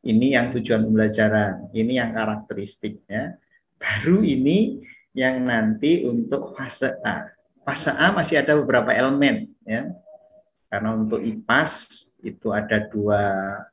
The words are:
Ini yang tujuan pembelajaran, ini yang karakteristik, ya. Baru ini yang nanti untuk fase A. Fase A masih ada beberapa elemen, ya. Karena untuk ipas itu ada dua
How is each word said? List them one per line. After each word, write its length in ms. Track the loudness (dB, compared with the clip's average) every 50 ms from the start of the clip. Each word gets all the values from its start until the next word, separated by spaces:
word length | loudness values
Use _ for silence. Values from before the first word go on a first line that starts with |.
| -2
Ini 320 | 2 2 4 4 4 2 2
yang 160 | 0 0 -2
tujuan 320 | -4 0 0 2 2 2
pembelajaran, 880 | 2 4 4 4 2 2 2 2 4 4 2 2 0 -2 -6 -10 -8 -2
ini 240 | -2 0 0 0 0
yang 160 | -2 -2 -2
karakteristik, 880 | -4 -4 -4 -4 -6 -8 _ -10 -10 -10 -12 -12 _ -10 -10 -10 -12 _ _
ya. 240 | -6 -6 -6 -6 -10 _ _ _ _ _ _ _ _
Baru 480 | _ -6 -4 -4 -2 2 2 4 4
ini 560 | 4 2 2 2 2 4 4 4 2 2 -2 -8 -14 -20 -20 _ _ _
yang 320 | _ 0 0 0 0 0
nanti 640 | -2 0 0 2 2 2 0 2 2 2 2 2 2
untuk 480 | -2 -2 -2 -2 -2 -4 -4 -4 -8 -10
fase 400 | -10 -10 -10 -6 -4 -4 -4 -4 -4
A. 240 | -6 -4 -4 -4 -8 -12 _ _ _ _ _ _ _
Fase 240 | -6 -6 -2 -2 -2
A 240 | 0 4 2 4 4
masih 240 | 2 0 2 2 0
ada 160 | 4 4 2
beberapa 400 | 2 4 4 2 2 2 2 2
elemen, 560 | 2 2 2 2 4 4 4 2 0 -4 -10 -16 _ _
ya. 240 | -6 -6 -6 -4 -8 -12 -14 _ -20 -20 -20 _ _ _ -20 _ _ _ _ _ _
Karena 240 | -6 -4 -2 -2 0
untuk 240 | 0 0 0 -2 -2
ipas 720 | -2 -4 -6 -6 -2 2 2 2 2 0 -4 -10 -12 -12 -14 -16 -18 _ _ _
itu 320 | -12 -12 -12 _ _ -2 -2
ada 320 | -2 0 0 0 0 0
dua 720 | -2 -6 -4 0 0 2 2 2 0 -2 -2 -4 -6 -8 -10 -14 -18